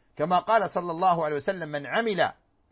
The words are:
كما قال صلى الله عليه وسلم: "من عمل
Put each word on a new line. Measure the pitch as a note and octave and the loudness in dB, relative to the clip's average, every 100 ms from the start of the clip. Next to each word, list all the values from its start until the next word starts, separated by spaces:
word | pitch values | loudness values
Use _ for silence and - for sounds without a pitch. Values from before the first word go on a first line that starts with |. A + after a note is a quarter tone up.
| _ - | _ -6
كما | D#3 F3+ | 0 0
قال | - A3 F3+ | 2 2 2
صلى | - F3 | -2 -4
الله | E3 F#3 E3+ D3+ | 0 2 2 0
عليه | D3 | -2
وسلم: | G3+ F#3+ D#3 | -4 -4 -6
"من | D3 C3+ | -8 -2
عمل | F3 A#3 F#3 A#2+ - _ _ _ | -2 0 0 0 -4 _ _ _